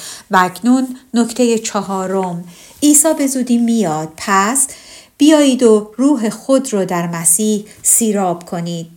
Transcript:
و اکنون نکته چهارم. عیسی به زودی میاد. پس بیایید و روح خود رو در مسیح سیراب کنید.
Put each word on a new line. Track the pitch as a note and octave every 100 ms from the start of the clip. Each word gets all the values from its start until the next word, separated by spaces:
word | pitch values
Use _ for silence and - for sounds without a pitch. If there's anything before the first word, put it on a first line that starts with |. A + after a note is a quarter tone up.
| - - -
و | G3
اکنون | F3+ F3 A#3 C4 C4 - _
نکته | A#3 A#3 - A#3+ A3
چهارم. | A3+ G#3+ F#3 G3 F#3 F#3+ F#3 F3 F3+ - - -
عیسی | D4 D4 D#4+ D#4
به | C#4
زودی | C4 A#3+ A#3
میاد. | A#3 A#3 F3+ D#3 D#3+ -
پس | - G3 G3+ G#3 - - - - - _
بیایید | D4 D#4 C#4 B3+
و | A#3+ G#3+ G#3 -
روح | C#4 C#4 G#3+
خود | - - C4+ C4
رو | G3+ F#3
در | F3 F3
مسیح | E3+ E3+ - G#3+ G#3 G#3 -
سیراب | - - A3 G3+ F#3 F3 -
کنید. | F3+ E3+ E3+ E3